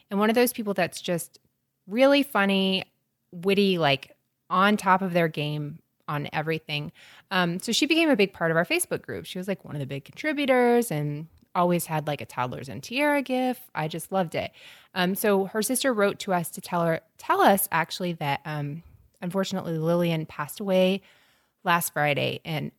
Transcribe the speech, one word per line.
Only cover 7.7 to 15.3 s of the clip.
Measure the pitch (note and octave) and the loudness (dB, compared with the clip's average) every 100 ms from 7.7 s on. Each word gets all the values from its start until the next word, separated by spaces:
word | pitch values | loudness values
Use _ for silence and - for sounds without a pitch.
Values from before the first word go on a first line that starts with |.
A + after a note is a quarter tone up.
she | A3 D4 | 0 2
became | E4 E4 | 4 4
a | A3+ | 4
big | G3 | 2
part | - E3 | 0 0
of | E3 | 2
our | |
Facebook | F3 E4+ - - | 2 -2 -2 -6
group. | - G2 - | -6 -10 -8
She | F#3 | -8
was, | F#3 | -6
like, | F#3 | -6
one | - C#3 | -8 -8
of | |
the | C3+ | -8
big | C#3 | -10
contributors | - - D#4 D4 C#4 B3+ A#3+ A#3+ A#3 | -12 -8 -4 -2 2 4 4 4 2
and | D3+ D3 D3 D#3+ _ _ | -2 -4 -6 -10 _ _
always | F#3 F3 F3 - | 0 2 2 0
had, | D#3 D3+ | -4 -4
like, | D3 | -6
a | A2 | -6
Toddlers | - B2+ C#3+ C#3 | -6 -4 -6 -10
and | A#2 | -12
Tiara | - A#3+ D4 C#4+ | -8 -2 0 0
gif. | C4 B3+ B3+ A#3+ - - | -2 -2 -2 -4 -8 -6
I | D#3 | -6
just | D#3+ - | -6 -4
loved | F#3+ E3 | -2 -2
it. | C#3+ F#2 - - - _ | -4 -8 -12 -20 -20 _
Um, | F#3+ F3+ | -2 -2
so | G3 G#3+ | 0 2